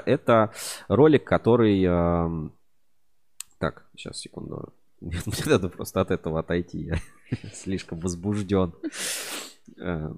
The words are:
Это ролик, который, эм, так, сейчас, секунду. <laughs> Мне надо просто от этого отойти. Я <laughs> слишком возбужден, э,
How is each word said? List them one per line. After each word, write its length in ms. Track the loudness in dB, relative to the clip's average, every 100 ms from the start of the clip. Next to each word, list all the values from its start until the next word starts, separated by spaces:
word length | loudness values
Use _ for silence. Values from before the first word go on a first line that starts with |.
| 2
Это 460 | 0 4 4 4 -2 -12 -10 0
ролик, 360 | 6 8 6
который, 580 | 4 2 4 6 6 6
эм, 680 | 4 4 2 2 0 -4 -8 -12 _ _ _ _ _ _ _ -20 -20 -6
так, 300 | -6 -6 -16 -18
сейчас, 220 | -14 -14
секунду. 520 | -14 -12 -12 -10 -12 -16 _
<laughs> 160 | -16
Мне 160 | -10 -8 -6 -4 2
надо 220 | 2 0
просто 300 | -6 -4 -2
от 100 | 0
этого 280 | -2 -2 -4
отойти. 380 | 0 -2 -2 -8
Я 140 | -4 -4 -6 -16 -10
<laughs> 220 | -10 -10
слишком 460 | -12 -6 -6 -8 -6
возбужден, 760 | -6 -4 -4 -4 0 2 0 -4 -10 -8 -8 -8 -8 -10 -12 -18 -20 -10
э, 340 | -6 -4 -6